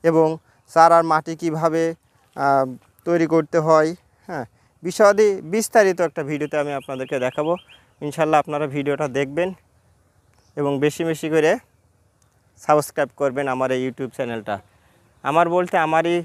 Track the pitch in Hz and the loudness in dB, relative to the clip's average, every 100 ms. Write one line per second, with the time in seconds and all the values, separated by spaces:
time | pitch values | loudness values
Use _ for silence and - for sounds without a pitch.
0 | 165 160 160 160 _ _ _ 165 165 170 | 2 2 2 0 _ _ _ 6 6 6
1 | 165 156 156 160 170 156 160 160 165 165 | 4 0 -2 -6 -4 0 0 0 -2 -4
2 | _ _ _ - 139 139 131 123 _ _ | _ _ _ -4 0 2 0 -6 _ _
3 | - 170 160 160 156 170 156 156 156 180 | -4 -2 2 0 0 -2 2 2 2 -4
4 | _ _ - 165 113 _ _ _ 170 - | _ _ -12 -10 -10 _ _ _ -12 4
5 | 208 202 214 190 151 208 220 240 196 175 | 4 6 2 2 -4 -4 0 2 2 2
6 | 170 - 143 147 147 151 147 143 131 131 | -2 -4 -6 -6 -4 -4 -4 -6 -8 -10
7 | 131 143 127 - 151 175 _ - _ _ | -6 -4 -4 -2 -2 -4 _ -20 _ _
8 | 147 143 156 156 147 147 151 143 143 143 | -10 -2 2 2 0 -4 -4 -4 -4 -2
9 | 151 123 139 143 180 185 _ _ _ _ | -4 -4 -4 -2 -4 -6 _ _ _ _
10 | _ _ _ _ _ - 143 143 147 - | _ _ _ _ _ -4 -2 0 0 0
11 | 165 156 160 156 151 220 _ _ _ _ | -6 -4 -2 2 2 0 _ _ _ _
12 | _ _ _ _ _ _ - 151 143 - | _ _ _ _ _ _ 2 2 2 -4
13 | 139 _ 143 127 139 127 131 127 131 120 | -6 _ -4 -2 -4 -2 -2 -2 -4 -6
14 | 131 - 123 117 104 101 _ _ _ _ | -12 -8 -8 -8 -8 -10 _ _ _ _
15 | _ _ - 156 170 175 175 185 156 160 | _ _ -2 0 2 0 0 -2 0 0
16 | 165 175 | 0 -2